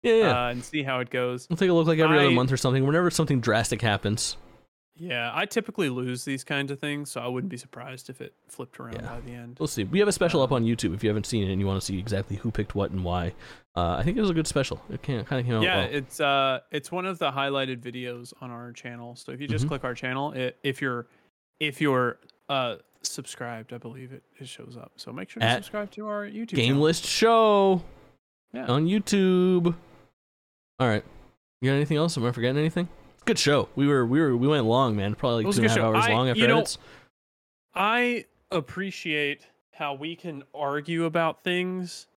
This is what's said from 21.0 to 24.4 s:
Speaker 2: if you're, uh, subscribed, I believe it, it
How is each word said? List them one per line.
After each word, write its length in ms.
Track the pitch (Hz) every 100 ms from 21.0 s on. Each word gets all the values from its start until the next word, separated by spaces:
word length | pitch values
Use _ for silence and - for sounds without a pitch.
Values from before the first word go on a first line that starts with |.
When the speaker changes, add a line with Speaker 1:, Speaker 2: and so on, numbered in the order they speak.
| 113 _ _ _ _ _
Speaker 2:
if 180 | 151 131
you're, 400 | 147 131 123 - _ _ _
uh, 260 | 139 123 110 _ _
subscribed, 680 | - - 131 - 120 113 110
I 60 | 120
believe 340 | 117 131 127
it, 120 | 135 _
it 120 | _